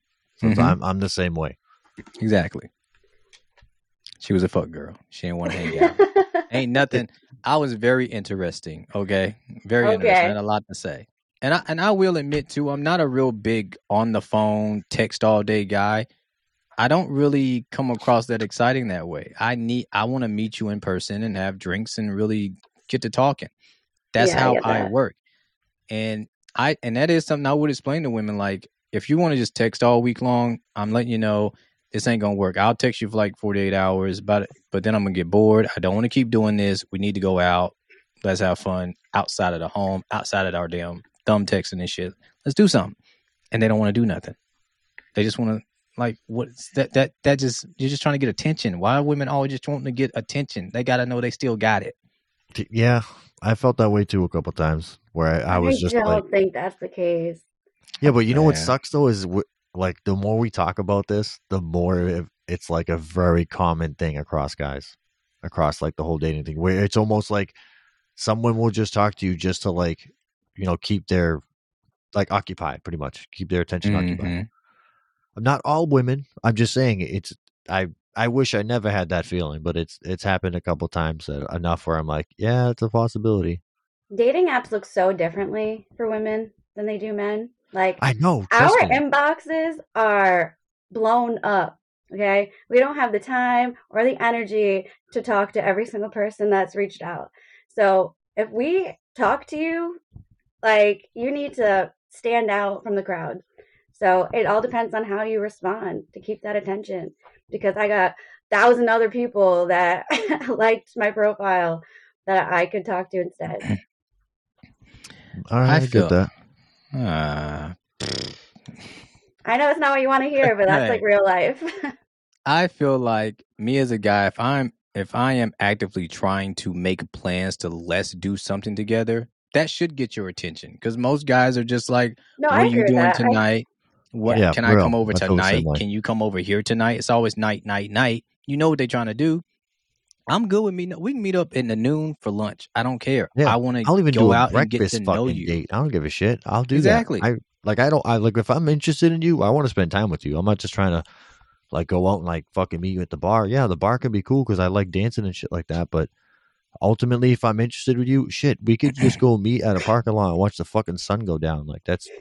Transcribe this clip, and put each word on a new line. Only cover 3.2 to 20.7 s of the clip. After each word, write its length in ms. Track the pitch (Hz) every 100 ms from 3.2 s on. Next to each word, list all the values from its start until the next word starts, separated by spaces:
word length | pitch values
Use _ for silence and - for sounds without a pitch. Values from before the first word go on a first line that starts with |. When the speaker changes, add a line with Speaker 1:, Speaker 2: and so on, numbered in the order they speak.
| _ _ _ _ _ _ _ _ - -
Speaker 2:
She 120 | -
was 100 | 95
a 60 | 92
fuck 220 | - 78
girl. 240 | 78 73 - _
She 160 | - -
didn't 120 | 170
wanna 160 | -
hang 240 | - 82 -
out. 180 | 349 -
Speaker 3:
<laughs> 520 | 403 392 381 349 -
Speaker 2:
Ain't 200 | 123 127
nothing. 360 | 127 139 127 117 _ _ 127
I 120 | 123 151
was 160 | 143
very 320 | 113 117 127 123
interesting, 800 | 113 95 98 87 78 - 78 -
okay? 420 | 101 98 98 95 110 - - 98
Very 260 | 120 120
interesting. 340 | 220 220 185 175
I 0 |
Speaker 3:
Okay. 60 |
Speaker 2:
had 20 | 104
a 60 |
lot 220 | 101 107 -
to 60 |
say. 340 | - 92 69 - _ _ _
And 120 | 131
I, 80 | 165 -
and 120 | 160
I 100 | 196
will 260 | 196 190 170
admit, 320 | 143 147 -
too, 220 | - 143
I'm 120 | 139
not 180 | 147 180
a 60 | 147
real 240 | 127 131
big 440 | 110 104 113 95 - -
on 220 | 104 113
the 100 | 110
phone, 600 | - 107 107 107 107 107 -
text 340 | - 113 -
all 180 | 110 107
day 220 | 104 107
guy. 420 | 98 101 101 107 113 _ _ _ _ _ _ -
I 100 | 120
don't 220 | 165 175
really 560 | 139 143 143 135 123 -
come 200 | - 131
across 360 | 117 - 120 113
that 160 | 113
exciting 460 | 107 - 120 131 120
that 180 | 90 82
way. 260 | 78 - -
I 160 | 113 123
need, 300 | 117 120 -
I 120 | 101
wanna 240 | 110 131 120
meet 320 | 104 107 -
you 80 | 107